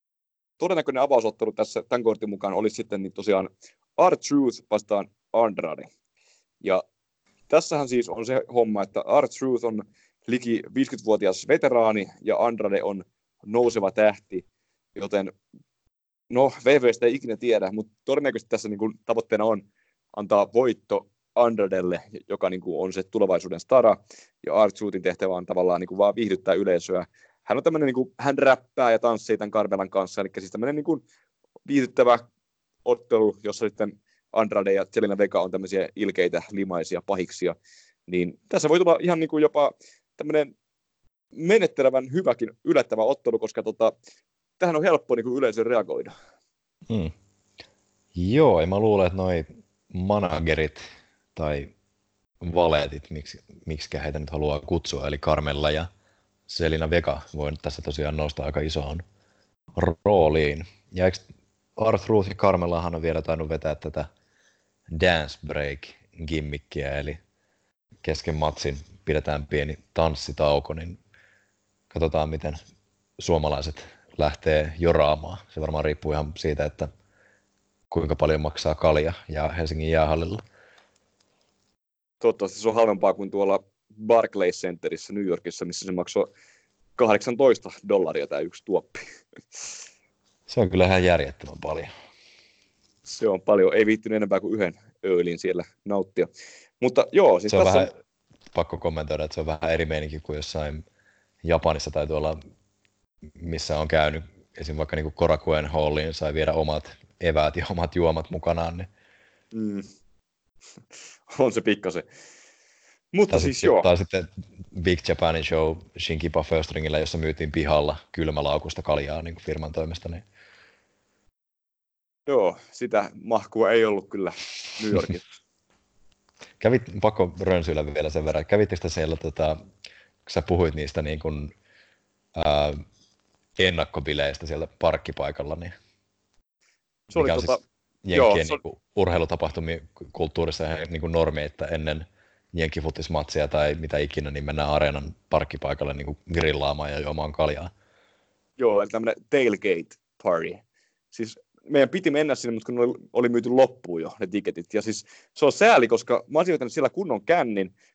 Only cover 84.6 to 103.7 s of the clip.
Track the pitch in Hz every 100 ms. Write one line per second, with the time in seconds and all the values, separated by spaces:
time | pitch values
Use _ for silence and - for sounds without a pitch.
84.6 | 92 85 - 82 - 101 98 85 87 -
85.6 | 87 87 98 90 87 104 - _ _ _
86.6 | _ _ _ - 113 104 131 120 135 110
87.6 | 92 - 101 101 80 78 69 71 82 -
88.6 | - 87 - - - - _ - - -
89.6 | - - - _ _ _ _ _ - -
90.6 | 95 92 92 92 90 82 69 - 73 76
91.6 | 80 78 - - - _ _ _ _ _
92.6 | _ _ _ _ - - 110 95 - 101
93.6 | 92 98 107 110 110 107 101 95 95 107
94.6 | 90 - _ _ 95 90 87 85 92 87
95.6 | - _ 101 101 92 - 85 - - -
96.6 | _ - 123 123 - 185 165 90 104 101
97.6 | 95 95 95 - _ _ _ _ - -
98.6 | 85 82 85 80 76 76 78 - 78 78
99.6 | 80 82 78 78 76 76 - 76 73 80
100.6 | 76 78 - _ _ _ _ _ 82 82
101.6 | 82 78 76 78 76 76 76 78 - _
102.6 | _ _ _ _ _ _ 76 - 85 80
103.6 | -